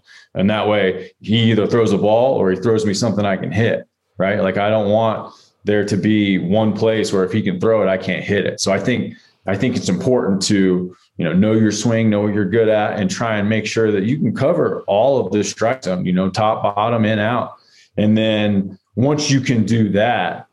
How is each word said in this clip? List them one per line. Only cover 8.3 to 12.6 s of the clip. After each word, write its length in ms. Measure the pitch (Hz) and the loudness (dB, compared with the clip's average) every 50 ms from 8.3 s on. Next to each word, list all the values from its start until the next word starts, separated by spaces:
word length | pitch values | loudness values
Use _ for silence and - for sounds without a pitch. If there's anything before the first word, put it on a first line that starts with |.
| 101 101 90 | -2 -2 -2
it. 120 | - - - | -2 -4 -4
So 140 | - 98 95 | -2 -2 -2
I 60 | 101 | 0
think, 360 | - 127 120 - - - - - _ _ _ _ - | 0 -2 -2 -2 -4 -6 -8 -16 _ _ _ _ -6
I 100 | 98 98 | -6 -4
think 200 | 104 127 123 - | -2 -2 -2 -2
it's 140 | - - - | -2 -2 -2
important 500 | 95 87 90 127 123 120 - 95 98 95 - | -2 -2 0 0 0 0 0 0 -2 -2 0
to, 520 | - 107 98 95 92 90 90 90 90 - _ _ _ _ - | 0 2 2 2 2 2 0 -2 -6 -10 _ _ _ _ -6
you 60 | 87 | -4
know, 100 | 80 80 | -2 2
know 180 | 92 101 107 110 | 2 2 4 4
your 200 | 110 110 107 101 | 2 2 2 0
swing, 360 | - - 120 113 113 113 110 | 0 0 0 0 2 2 2
know 140 | 104 104 104 | 2 2 0
what 100 | 107 101 | 0 0
you're 160 | 104 101 92 | -2 -2 0
good 200 | 101 117 | 2 2